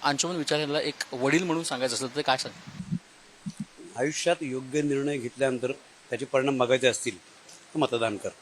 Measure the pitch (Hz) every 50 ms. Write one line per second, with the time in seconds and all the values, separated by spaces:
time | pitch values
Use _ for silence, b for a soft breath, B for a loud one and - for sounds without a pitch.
0 | - 139 143 139 - 170 180 170 147 - 156 151 151 143 143 151 - 151 143 -
1 | - - - 127 127 135 147 165 185 180 160 165 165 - 147 127 127 131 120 110
2 | 131 127 120 147 147 - 131 127 - 147 - - - - - - 185 190 - -
3 | - - - - - - - - - - - - - - - - - - - 113
4 | 127 147 151 - - 170 175 170 165 139 127 131 131 131 127 151 147 147 139 139
5 | 139 143 147 139 113 120 - - 135 135 127 120 117 123 135 - - - - -
6 | - - - 113 143 - - 135 131 139 139 131 127 117 131 131 123 127 110 -
7 | - 123 104 87 - - - - - - - - - - - 156 147 127 120 117
8 | 113 113 104 95 - 101 - -